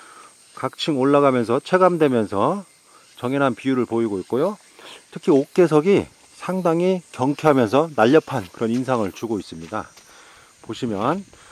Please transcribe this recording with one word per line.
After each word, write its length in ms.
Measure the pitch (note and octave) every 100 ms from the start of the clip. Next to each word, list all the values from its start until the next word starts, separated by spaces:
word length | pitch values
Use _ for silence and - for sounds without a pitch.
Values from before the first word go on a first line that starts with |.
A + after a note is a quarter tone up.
| - - - _ _
각층 460 | - C3 - - C#3
올라가면서 600 | C3+ C#3+ C#3+ B2+ A2 B2
체감되면서 1040 | - F#3 F#3 F3 D3 A#2+ G2+ G2 B2 G3 F#3 _ _ _ _ -
정연한 380 | B2 C#3 C#3 A#2
비율을 300 | C3 C3 A2+
보이고 340 | A2+ A2+ G2
있고요. 400 | - A#2 F3 G#3 _ _ - - _
특히 220 | E3+ -
옥계석이 760 | C#3 C#3+ - E3+ D3+ E3+ F#3 D#2 _ _ -
상당히 640 | - F#3 F3 E3 F#3 F#3 -
경쾌하면서 800 | - B2+ C#3+ D#3 C3+ A2 B2+ E3 C#3
날렵한 540 | A2+ D#3 - B2+ F#2
그런 180 | - A2+
인상을 420 | A#2+ B2+ B2 G2+
주고 260 | - A2 G#2+
있습니다. 500 | - E2 E2 G#2+ - - - - - - - _
보시면 640 | - A2 B2 G2 A#2 F#3 G3 - -